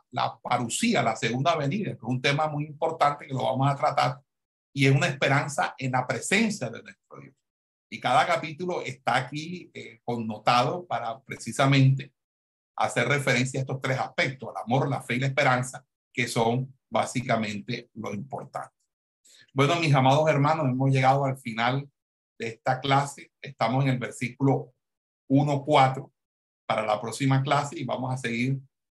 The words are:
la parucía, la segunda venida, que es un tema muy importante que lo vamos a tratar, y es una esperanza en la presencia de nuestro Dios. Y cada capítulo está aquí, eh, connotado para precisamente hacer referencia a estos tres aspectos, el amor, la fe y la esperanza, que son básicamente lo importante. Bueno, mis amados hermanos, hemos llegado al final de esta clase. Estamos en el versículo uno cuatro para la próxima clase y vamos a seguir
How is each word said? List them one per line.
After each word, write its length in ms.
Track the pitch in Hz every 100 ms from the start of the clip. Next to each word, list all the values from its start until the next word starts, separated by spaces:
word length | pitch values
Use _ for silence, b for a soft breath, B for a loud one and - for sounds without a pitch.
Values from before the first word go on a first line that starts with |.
| _
la 280 | 127 123 -
parucía, 640 | - 123 117 - 233 165
la 140 | 113 -
segunda 400 | 113 123 165 165
venida, 340 | 139 208 185
que 60 | -
es 60 |
un 180 | 113 127
tema 280 | 143 147 156
muy 160 | 147
importante 600 | 151 143 165 165 147 147 -
que 80 |
lo 100 | 131
vamos 240 | 120 123 139
a 60 | 139
tratar, 440 | 147 143 135 - _ _ _ _ _
y 120 | 135 135
es 80 |
una 120 | 135 170
esperanza 680 | - 143 139 156 - 175 -
en 140 | 131
la 140 | 127 123
presencia 640 | 117 - 202 226 - -
de 140 | 123
nuestro 380 | - - _ 69
Dios. 140 | 69 _ _ _ _ _ -
Y 120 | 107
cada 260 | 127 139 175
capítulo 560 | 165 160 151 180 156
está 340 | 127 - - 127
aquí, 540 | 135 147 165 180 -
eh, 280 | 117 113 113
connotado 840 | - 117 110 104 - 123 - 175 -
para 340 | 117 117 113
precisamente 920 | - 104 113 107 135 139 135 135 - _ _ _ _ _ _ -
hacer 300 | 110 123 120
referencia 520 | 143 135 123 131 135
a 20 |
estos 180 | 131 135
tres 180 | 131 123
aspectos, 520 | 107 - 175 - 107
el 120 | 90
amor, 260 | 92 139 147
la 120 | 127
fe 140 | -
y 60 | 123
la 80 | 135
esperanza, 560 | 143 135 123 123 - _ _ _
que 140 | - 117
son 480 | 123 113 131 131 - -
básicamente 1000 | 113 - 123 123 113 104 101 110 117 -
lo 180 | 113 107
importante. 640 | 101 - 87 76 73 - _ _ _ _ _ _ b b
Bueno, 240 | 135 143 170
mis 180 | 156
amados 340 | 139 131 147 156
hermanos, 380 | 139 143 160 139
hemos 220 | 127 135
llegado 360 | 131 131 139 135
al 120 | 131
final 500 | 117 110 120 139 143 _ _ _ _ -
de 100 | 113
esta 320 | - 131 127
clase. 520 | 139 139 143 - - _
Estamos 440 | - - 113 131
en 60 | 139
el 80 | 120
versículo 760 | 113 - 120 - 139 - - _ _ _ _ _ -
uno 340 | 135 147 139
cuatro 480 | 151 147 131 135 - _ _ _ _ _ -
para 180 | 113
la 160 | 110 107
próxima 420 | 113 - 135 135
clase 360 | 135 143 143 160
y 60 |
vamos 280 | 120 120 127
a 40 | 127
seguir 420 | 117 117 131 135 - _ _